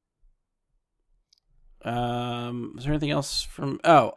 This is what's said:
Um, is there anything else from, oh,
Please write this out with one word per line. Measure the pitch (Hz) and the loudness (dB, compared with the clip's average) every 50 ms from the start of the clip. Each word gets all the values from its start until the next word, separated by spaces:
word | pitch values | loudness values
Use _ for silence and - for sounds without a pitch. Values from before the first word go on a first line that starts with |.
| _ _ _ _ _ - _ _ _ _ _ _ _ _ _ _ _ _ _ _ _ _ _ _ _ _ _ _ _ _ _ _ _ - - - - | _ _ _ _ _ -20 _ _ _ _ _ _ _ _ _ _ _ _ _ _ _ _ _ _ _ _ _ _ _ _ _ _ _ -20 -20 -12 -8
Um, | - 120 120 120 120 120 120 120 120 120 120 120 120 120 120 120 - - | -6 -4 -2 -2 -2 -2 -2 -4 -4 -6 -6 -6 -6 -6 -6 -8 -8 -10
is | - 123 | -8 -4
there | 143 151 | -2 -2
anything | 151 151 147 | 0 0 0
else | 147 147 139 - - - - | -2 -2 -2 -4 -4 -6 -6
from, | - - - - 139 135 - - | -6 -8 -8 -6 -6 -4 0 6
oh, | 165 165 143 117 101 - | 8 8 8 6 4 0